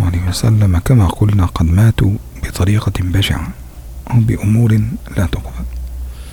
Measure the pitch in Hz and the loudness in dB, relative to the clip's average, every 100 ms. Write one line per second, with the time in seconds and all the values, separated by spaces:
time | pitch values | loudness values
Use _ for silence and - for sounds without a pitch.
0 | 92 87 90 - 113 107 101 85 - 123 | 0 0 -2 0 2 4 4 2 4 4
1 | 92 - 107 101 87 - 82 90 113 - | 4 2 2 2 2 0 2 4 4 4
2 | 101 107 - - - - 92 104 101 - | 2 0 -6 -10 -6 -2 0 0 0 -2
3 | 90 95 - - - - - - - - | 0 0 0 -2 -6 -10 -16 -18 -16 -14
4 | - 120 113 127 104 113 113 110 110 - | -2 2 2 0 2 2 4 2 0 -6
5 | - - 87 - - - - - - - | -6 -4 -2 -4 -8 -8 -8 -8 -10 -10
6 | - - - | -12 -14 -14